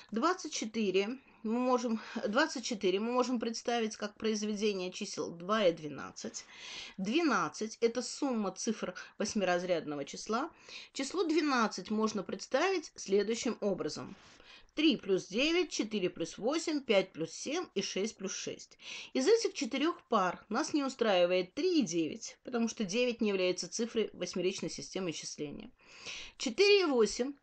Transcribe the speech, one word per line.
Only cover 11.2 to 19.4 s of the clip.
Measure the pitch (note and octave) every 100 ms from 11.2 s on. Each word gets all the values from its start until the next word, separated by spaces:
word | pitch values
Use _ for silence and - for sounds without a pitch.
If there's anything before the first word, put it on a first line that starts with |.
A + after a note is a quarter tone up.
двенадцать | E4+ E4 D4+ B3+ G#3 - F3+
можно | G#3+ A3 G#3+
представить | - G3+ - C4 F#4 F4+ - -
следующим | - G3 G3+ A3+ A#3 G#3
образом. | G3+ F3 D3+ C#3+ C3 - - - - - -
Три | - D#4 G#3+
плюс | G3 F#3 -
девять, | G3+ D#4 E4+ E4+
четыре | - G#3+ G#3 F3+
плюс | - E3 -
восемь, | A3 E4 E4+ D4+
пять | C4+ G3 F#3+
плюс | D3+ E3
семь | - A#3 E4+ E4+
и | G3+
шесть | - F#3 A3 -
плюс | F#3+
шесть. | - - - - - - - -
Из | - C#4
этих | A4+